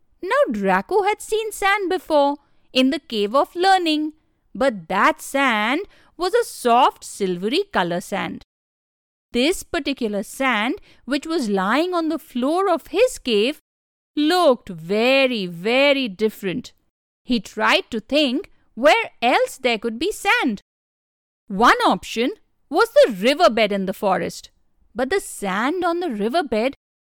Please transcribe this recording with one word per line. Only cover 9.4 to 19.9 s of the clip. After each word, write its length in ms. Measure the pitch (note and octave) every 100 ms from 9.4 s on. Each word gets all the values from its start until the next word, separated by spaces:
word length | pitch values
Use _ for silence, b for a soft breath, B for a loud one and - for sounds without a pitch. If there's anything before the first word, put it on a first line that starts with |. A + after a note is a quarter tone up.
| C4+ F#4+
particular 600 | - F4 D4 C#4 A3 G3+
sand, 520 | G#3+ - C4+ A3 A3+ F4+ b b
which 240 | b C#4+ D#4+
was 220 | E4 A3+
lying 440 | G3 F#3 C4 F4+
on 140 | F4 D#4+
the 100 | D#4+
floor 520 | - B3 B3+ E4+ G4
of 180 | E4 -
his 320 | F4 B4+ -
cave, 400 | - G#3 A#3 D#4 _ _ _ _ _ -
looked 540 | D4+ F4+ E4 B3 -
very, 760 | E3+ D#3+ G#3 A#3+ C4+ C4+ A#3 F3+
very 600 | E3+ F#3+ B3+ C#4+ C#4 B3
different. 640 | F3+ G#3+ - G3 E3 - _ _ _ _ _ -
He 160 | A#3+
tried 500 | - - G#3+ D4+ -
to 80 | A3
think 500 | - D4 C#4 C4 G4 _ _
where 380 | - C#4+ A4 A4 -
else 360 | A#3 F4+ B4+ -
there 200 | B3 A3+
could 220 | A#3